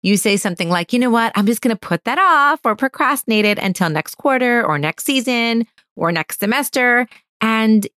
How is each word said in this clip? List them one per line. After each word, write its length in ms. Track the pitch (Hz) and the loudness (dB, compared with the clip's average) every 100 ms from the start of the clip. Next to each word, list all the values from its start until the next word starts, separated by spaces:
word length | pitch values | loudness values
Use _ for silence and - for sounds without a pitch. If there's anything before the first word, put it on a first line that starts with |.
you 140 | 190 202 | 0 0
say 180 | 220 202 | 0 0
something 340 | 202 175 170 | -2 -4 -2
like, 220 | 175 175 | -2 0
"You 80 | 247 | 0
know 100 | 247 | 2
what? 220 | 233 226 - | 0 0 0
I'm 100 | 208 | 0
just 160 | 233 | 0
gonna 140 | - 220 | -2 -2
put 280 | - 170 | -4 -4
that 160 | - 285 | -2 0
off 400 | 381 311 285 302 233 | 2 4 4 2 -2
or 100 | 214 | -2
procrastinate 720 | 262 - 269 269 - 214 208 | -4 -2 -2 -2 0 2 2
it 140 | 208 | 0
until 300 | 196 185 175 | -2 0 0
next 260 | 156 - - | -2 -6 -4
quarter 500 | 285 262 247 240 233 | -2 0 2 0 0
or 120 | 147 | -2
next 280 | 151 - - | -2 -4 -2
season 600 | 269 240 240 233 233 233 _ _ - | -2 0 -2 0 -2 -4 _ _ -4
or 160 | 165 | -2
next 280 | 165 - - | -2 -4 -6
semester." 680 | 208 254 269 269 247 240 240 - _ _ | -2 -2 -2 0 2 2 -2 -10 _ _
And 440 | 220 220 220 220 202 | -2 0 4 2 2